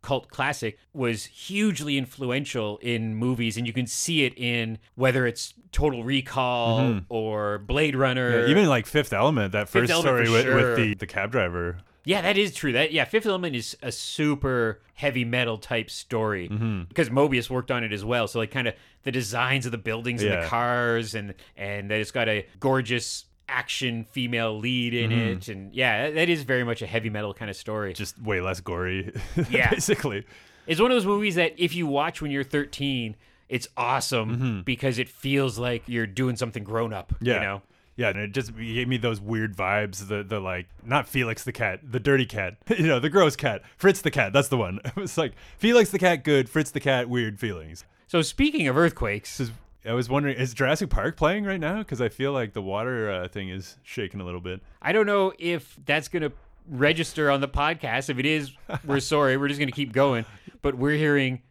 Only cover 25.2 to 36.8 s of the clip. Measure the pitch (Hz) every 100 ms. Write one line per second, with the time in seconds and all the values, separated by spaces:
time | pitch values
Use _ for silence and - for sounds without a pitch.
25.2 | 110 95 98 95 98 120 127 107 143 156
26.2 | 175 170 131 127 120 117 98 113 113 104
27.2 | 104 98 110 95 - 107 101 92 101 -
28.2 | 107 98 90 92 90 87 90 95 95 -
29.2 | - - 156 123 123 - - 143 143 101
30.2 | - - - - - 160 233 247 190 202
31.2 | 208 175 165 - 175 175 160 139 156 170
32.2 | 151 139 135 151 143 - 143 131 113 107
33.2 | _ _ _ 127 - - 120 131 - 123
34.2 | 110 120 127 104 90 123 139 117 127 -
35.2 | 139 139 135 107 123 120 - 120 113 95
36.2 | 131 113 120 113 101 113